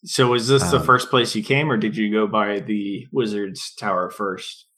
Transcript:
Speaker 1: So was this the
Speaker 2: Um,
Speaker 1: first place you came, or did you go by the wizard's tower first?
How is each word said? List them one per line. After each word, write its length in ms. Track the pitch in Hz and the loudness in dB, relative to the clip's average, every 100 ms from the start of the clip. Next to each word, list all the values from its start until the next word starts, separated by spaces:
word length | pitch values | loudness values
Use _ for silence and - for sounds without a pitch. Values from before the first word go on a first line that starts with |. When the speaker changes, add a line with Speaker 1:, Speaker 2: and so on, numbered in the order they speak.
| - | -6
Speaker 1:
So 220 | - 123 | 2 4
was 160 | 123 117 | 2 4
this 220 | 135 175 | 2 4
the 60 | 131 | 2
Speaker 2:
Um, 40 | 131 | 4
Speaker 1:
first 240 | 123 - | 2 4
place 260 | 127 113 110 | 2 2 -2
you 80 | |
came, 280 | 107 135 151 | 0 0 2
or 60 | 117 | 0
did 200 | 110 107 | -2 -2
you 140 | 104 | 0
go 160 | 107 104 | 2 2
by 320 | 107 104 101 | 0 0 -2
the 480 | 95 104 101 98 - | -4 -4 -4 -8 -4
wizard's 640 | 135 113 104 98 95 - - | -2 -2 -2 -6 -8 -14 -8
tower 340 | 110 92 90 | -2 -2 -4
first? 580 | - 101 92 - - _ | -4 -6 -6 -10 -16 _